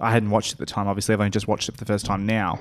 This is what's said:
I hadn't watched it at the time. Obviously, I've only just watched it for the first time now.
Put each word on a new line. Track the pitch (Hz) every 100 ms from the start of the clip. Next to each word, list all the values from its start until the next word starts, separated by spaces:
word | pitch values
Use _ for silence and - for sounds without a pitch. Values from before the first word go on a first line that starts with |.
I | 113
hadn't | 117 104
watched | 107 -
it |
at | -
the | -
time. | - 101
Obviously, | 98 101
I've | 107
only | 101
just | 104 101
watched | 104 -
it |
for | -
the | 107
first | 104
time | - 98 101
now. | 110 95 -